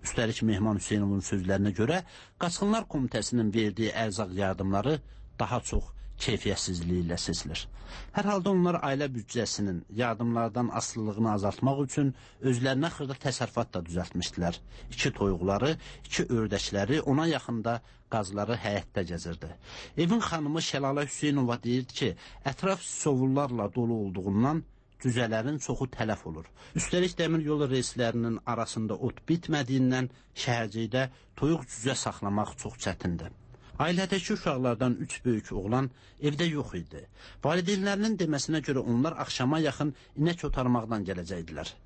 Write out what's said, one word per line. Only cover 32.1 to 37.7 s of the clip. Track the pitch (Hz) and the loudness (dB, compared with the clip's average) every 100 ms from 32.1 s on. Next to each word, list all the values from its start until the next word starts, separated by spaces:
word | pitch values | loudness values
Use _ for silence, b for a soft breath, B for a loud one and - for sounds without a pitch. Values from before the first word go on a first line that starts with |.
| - 104 101 104 - | -2 -2 0 0 -4
çox | 104 - | -12 -6
çətindir. | - 90 92 85 82 - - B B | -4 -2 -2 -2 -6 -14 -20 B B
Ailədəki | - 151 175 190 196 175 | -2 2 2 2 0 0
uşaqlardan | 208 - 135 127 117 127 | -2 0 2 2 2 2
üç | 117 127 - | 2 -2 -4
böyük | 127 110 - | 0 0 0
oğlan | - 98 123 135 B B B | -4 0 0 0 B B B
evdə | 147 143 170 | -2 0 0
yox | 147 - | 0 -4
idi. | 90 82 - - B B B | -6 -8 -14 -18 B B B
Valideynlərinin | 139 175 175 | 0 2 2